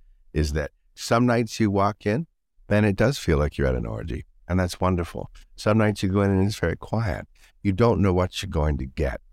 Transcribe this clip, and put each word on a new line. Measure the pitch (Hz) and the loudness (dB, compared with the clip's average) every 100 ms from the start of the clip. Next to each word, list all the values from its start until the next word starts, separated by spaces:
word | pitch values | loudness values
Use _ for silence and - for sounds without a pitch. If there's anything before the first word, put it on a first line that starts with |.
| - _ _ | -20 _ _
is | - 76 | -2 -2
that | 76 71 - _ - | -2 -6 -10 _ -14
some | - 117 123 | 0 2 4
nights | 117 113 - | 2 0 0
you | 107 | 0
walk | 98 101 104 104 | 2 0 0 -2
in | 117 165 _ _ _ - | -2 -4 _ _ _ 0
and | 104 107 | 2 4
it | 98 | 4
does | 113 143 | 0 0
feel | - 73 | 0 2
like | 73 - | 0 0
you're | 67 | 0
at | 64 | 0
an | 57 | -4
orgy, | 53 82 - - _ - | -8 -8 -10 -10 _ -4
and | 92 | -2
that's | 90 - | -2 -2
wonderful. | 92 90 85 - - - - - | 0 0 -2 -8 -12 -16 -20 -6
Some | 110 107 | 0 2
nights | 107 101 | 2 0
you | 98 | 0
go | 98 | 2
in | 98 | 2
and | 95 101 | 2 2
it's | - | 0
very | 85 - | -4 -4
quiet. | - 110 110 80 - _ - _ | -6 -4 -2 -6 -10 _ -20 _
You | 101 | -2
don't | 95 117 92 | 2 2 4
know | 98 | 2
what | 90 90 - | 2 0 -4
you're | 95 | -6
going | 82 76 67 | -2 0 -2
to | 64 | -4
get, | - 71 - - | -4 -4 -4 -6